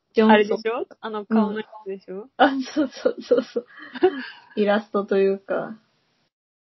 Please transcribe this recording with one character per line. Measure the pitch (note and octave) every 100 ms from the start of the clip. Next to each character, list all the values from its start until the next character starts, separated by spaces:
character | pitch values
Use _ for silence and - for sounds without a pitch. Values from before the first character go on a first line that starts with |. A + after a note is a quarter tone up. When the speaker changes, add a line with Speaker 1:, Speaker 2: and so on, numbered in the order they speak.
| _
Speaker 1:
ジ | -
ョ | A3
ン |
ソ |
ン。 |
Speaker 2:
あ | G#3+
れ | G#3
で | G3+
し | A3
ょ？ | B3 - -
あ | A3
の | G#3+ G3+
顔 | A3 G#3
の | G#3+
や | - G#3+
つ | F#3+
で | G3
し | -
ょ？ | F#3+
Speaker 1:
う | B3
ん。 | -
あ、 | C#4 C4+ B3+ D4+
そ |
う | C#4
そ | - -
う | -
そ | - A#4+
う |
そ | - -
う。 | - - D4+ - F#4
Speaker 2:
<laughs> | C#4 - - _ -
Speaker 1:
イ | G3+
ラ | G#3
ス | -
ト | G3+ G3
と | G3
い | G3
う | G3
か。 | - F3 - A3 _ _ _ _ _ _ _ _